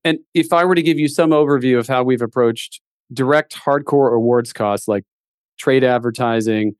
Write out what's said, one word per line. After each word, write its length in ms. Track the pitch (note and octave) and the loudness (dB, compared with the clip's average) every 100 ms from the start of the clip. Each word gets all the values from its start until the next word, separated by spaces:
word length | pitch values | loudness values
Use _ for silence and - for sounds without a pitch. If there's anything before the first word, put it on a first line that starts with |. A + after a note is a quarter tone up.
And 160 | E3 D#3+ _ | -4 -4 _
if 180 | F3 D#3+ | -2 0
I 140 | E3+ F#3 | 2 2
were 80 | F3 | 2
to 60 | |
give 160 | D#3+ D3+ | 0 0
you 100 | D3 | -2
some 220 | D#3 D#3+ | 0 2
overview 460 | D3+ D3 C#3 B2+ B2 | 2 2 0 2 0
of 100 | B2 | 0
how 160 | C3 | -2
we've 180 | B2+ B2+ | 0 -2
approached 600 | A#2 B2+ A#2 A#2 - - _ _ - | -2 0 0 -2 -10 -20 _ _ -14
direct 400 | A#2+ C3 D3 - - | -4 0 0 -2 -8
hardcore 600 | - C#3+ C#3+ C#3+ C3+ A#2 | -4 -2 0 2 2 2
awards 360 | A#2 A#2+ A#2+ | 2 0 -2
costs, 340 | - G#2 G2+ - | -4 -4 -2 -2
like 160 | G2+ - _ _ _ _ - | -4 -4 _ _ _ _ -4
trade 240 | - C3+ | 2 2
advertising, 920 | B2+ B2 A#2+ A#2 A#2+ A2+ A2 G#2+ G#2+ | 4 0 -2 -4 -2 0 0 -2 -2